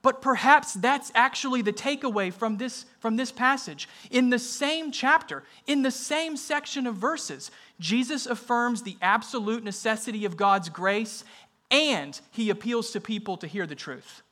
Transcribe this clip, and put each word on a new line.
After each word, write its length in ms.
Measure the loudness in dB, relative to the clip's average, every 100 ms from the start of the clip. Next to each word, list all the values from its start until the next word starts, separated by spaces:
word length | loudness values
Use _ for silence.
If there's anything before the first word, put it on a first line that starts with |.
| 2
But 160 | 2
perhaps 520 | 0 2 6 6 4
that's 360 | 0 2 2 2 4
actually 460 | 4 2 -2 0
the 100 | 0
takeaway 600 | -2 -4 -2 -2 -2 -2
from 260 | -2 -4 -2
this, 260 | -6 -8 -16 _
from 160 | -2 -2
this 160 | -2
passage. 560 | 2 2 2 -4 -12 -14 -16 0
In 180 | 2 4
the 80 | 4
same 540 | 0 -2 -2 0 -4
chapter, 500 | 0 4 4 2 -12 -12 -12 0
in 160 | 2
the 80 | 2
same 460 | 0 -2 -2 -2 -6
section 500 | -2 -4 -2 -4 -4
of 80 |
verses, 560 | -2 -2 -2 -6 -12 -14 -18 -20 -10
Jesus 440 | 0 0 0 -2
affirms 600 | -4 -6 0 2 2 0
the 120 | -6 0
absolute 640 | 4 4 2 -4 -2 -2
necessity 600 | -4 -4 -2 -2 -4 -4
of 120 | -4 2
God's 320 | 4 4 0
grace, 560 | -2 0 0 -2 -8 -16 -20 _ _ _
and 480 | 4 4 0 -4 -12 _
he 200 | -2 0
appeals 420 | 0 0 -2 -2
to 80 | -8
people 360 | -4 -6 -4 -8
to 100 | -8
hear 180 | -6 -6
the 80 |
truth. 480 | -8 -10 -12 -16 -20 _